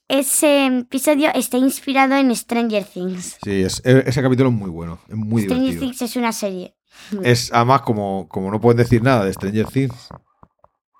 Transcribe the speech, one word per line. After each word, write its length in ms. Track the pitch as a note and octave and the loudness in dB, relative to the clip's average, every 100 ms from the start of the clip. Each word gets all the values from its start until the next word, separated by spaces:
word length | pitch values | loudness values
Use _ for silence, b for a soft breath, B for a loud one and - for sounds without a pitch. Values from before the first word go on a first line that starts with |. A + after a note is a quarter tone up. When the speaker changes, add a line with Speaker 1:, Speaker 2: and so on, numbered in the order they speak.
| _ | _
Speaker 1:
ese 580 | C4+ C4 - D#4 C#4+ C4+ | -2 0 0 2 4 2
episodio 640 | B3+ A#3+ C4+ D#4 D4 D4+ | 0 -2 -2 0 2 2
está 220 | C4 A#3+ B3+ | 0 -2 0
inspirado 580 | C4+ - - C4+ C4+ C#4 | 0 0 -4 0 2 4
en 180 | C4+ | 2
Stranger 500 | A3 - A#3 A#3 G#3+ | 0 -2 -2 0 -2
Things. 540 | G3 - F3+ F3+ F3+ - | -4 -8 -8 -8 -12 -12
Speaker 2:
Sí, 200 | - G2 | -4 0
es, 180 | F#2 - | 0 0
e-, 200 | B2+ C3 C3 | 4 4 4
ese 160 | B2+ | 0
capítulo 280 | C3 B2+ C3 | 0 2 2
es 40 | |
muy 160 | A#2 G2 | 0 -4
bueno, 280 | E2 E2+ E2 _ | -10 -10 -12 _
es 80 | A2 | -10
muy 260 | G#2+ A2+ | -2 0
Speaker 1:
Stranger 200 | G#2+ B3 | 0 0
Speaker 2:
divertido. 160 | C4 E2+ C4 | -2 -2 -8
Speaker 1:
Things 100 | B3 | -6
es 140 | B3 B3+ | -8 -4
una 160 | A#3+ | -4
serie. 420 | A3+ G#3 F#3 F3+ _ _ B B G#3 | -4 -6 -8 -14 _ _ B B -4
Speaker 2:
Es, 300 | F#3+ A#2+ - | 2 2 2
además, 300 | B2 A#2 C3 | 0 4 2
como, 460 | - G#2+ G2+ F#2+ E2+ | 2 -2 -2 -4 -6
como 220 | - F#2+ | -8 -4
no 100 | G#2 | 0
pueden 160 | A#2 A#2+ | 4 4
decir 260 | A#2+ A#2+ | 4 2
nada 200 | A#2+ B2+ | 4 2
de 80 | G2 | 0
Stranger 340 | F#2 G2 G#2+ G#2+ | -4 -4 -2 -2
Things, 400 | C3 C3+ A#2+ - - _ _ _ _ _ _ _ _ | -2 -4 -6 -18 -20 _ _ _ _ _ _ _ _